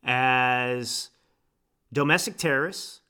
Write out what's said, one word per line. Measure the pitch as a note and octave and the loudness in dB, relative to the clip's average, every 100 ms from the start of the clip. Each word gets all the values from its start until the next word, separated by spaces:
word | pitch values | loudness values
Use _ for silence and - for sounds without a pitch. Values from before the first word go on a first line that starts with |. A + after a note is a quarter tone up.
as | - B2+ B2+ B2+ B2+ B2 B2 B2 A#2+ - - _ _ _ _ _ _ _ _ | 0 2 4 4 4 2 0 -4 -4 -8 -10 _ _ _ _ _ _ _ _
domestic | C3 C#3+ E3+ G3+ - | -2 2 2 0 -4
terrorists | E3 C#3 D#3+ F#3 - - _ | 0 0 -2 -6 -14 -18 _